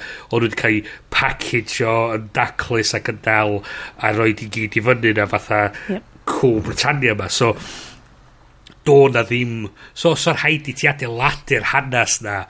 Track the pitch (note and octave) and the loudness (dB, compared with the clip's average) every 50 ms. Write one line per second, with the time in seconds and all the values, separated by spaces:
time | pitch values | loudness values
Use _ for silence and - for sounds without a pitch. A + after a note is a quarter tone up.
0 | - - - - - - - A#2 A#2 A2+ G2 - - A#2 A2 G#2+ G#2+ - - - | -4 -12 -16 -16 -10 -2 -2 0 0 0 -2 0 0 2 2 2 -2 -6 -12 -18
1 | - - - - C#3 C3 - - - - - A#2+ G#2+ - - - A#2+ A2+ A2+ A2+ | -14 -6 -2 -2 0 0 -2 -4 -6 -4 -2 -4 -4 -4 -4 -2 0 0 2 0
2 | A2+ A#2 A2+ A2 A2 G#2 - - A#2+ - - - - - B2 A2+ G#2+ - - G#2+ | 0 0 -2 -4 -6 -6 -2 -2 -2 -2 -2 -10 -8 -2 -2 0 0 0 -2 -4
3 | - - A2 G#2 - A2+ A2 G#2+ G#2+ G#2+ G#2 G2+ G2+ - - - - - - - | -4 -4 -8 -4 -2 0 2 2 2 2 0 -2 -6 -8 -14 -14 -14 -14 -12 -4
4 | - A2 G#2 G#2+ A2+ A2+ G#2 - A#2 G#2+ G2 A2+ A2 G#2+ - A#2 G#2 A#2+ B2+ A#2 | -2 -2 0 2 2 2 2 0 -6 -10 -6 -6 -6 -2 -2 -2 2 2 2 2
5 | A#2 A2+ G#2+ G#2+ G#2 G2+ - G#2 - - A2 G#2 G#2 G2+ - - - - G3 - | 2 2 2 2 0 0 0 -4 -2 0 0 2 2 0 -2 -6 -8 -6 -6 -6
6 | - - - - - - - - - B2+ A#2 G#2+ - - - - - C3+ D3 C#3+ | -8 -12 -20 -10 -8 -6 -4 2 2 2 2 2 0 -4 -4 -2 -2 -2 0 2
7 | C3 A#2 G#2+ G2+ G2 F#2 - - B2+ A2+ G#2 - - - - - - - - - | 2 0 0 0 -2 -4 -2 0 2 2 0 0 -6 -14 -14 -16 -16 -18 -20 -20
8 | - - - - - - - - - - _ - - - - - - D3 C#3+ C#3 | -20 -20 -20 -20 -20 -20 -20 -20 -20 -20 _ -20 -20 -20 -18 -6 2 6 8 8
9 | C#3 C3+ A#2+ A#2+ A#2 - A#2+ A#2+ B2 A#2+ A#2 A2+ G#2+ G2 - - - - - - | 8 8 6 2 0 2 0 -2 0 -2 -4 -6 -8 -10 -14 -16 -20 -20 -8 0
10 | - E3+ D#3 C#3+ - E3+ D#3 C#3 - D3+ D#3+ D3 D3 C#3 A#2+ - - D3 C#3+ C#3+ | 2 2 2 2 2 0 0 2 2 0 0 0 -2 -6 -6 0 0 0 0 0
11 | C3+ A#2 A#2 A#2 B2+ C#3+ C#3+ - - - C#3 A#2 G2+ - - C#3 C3+ C3 B2 B2 | -4 -6 -4 -2 0 -2 -2 -2 -2 0 0 0 0 0 0 0 0 0 0 0
12 | A2+ G#2 - - A#2 G#2 G2+ G2 F#2+ - | 2 2 0 -4 -2 -4 -6 -6 -6 -8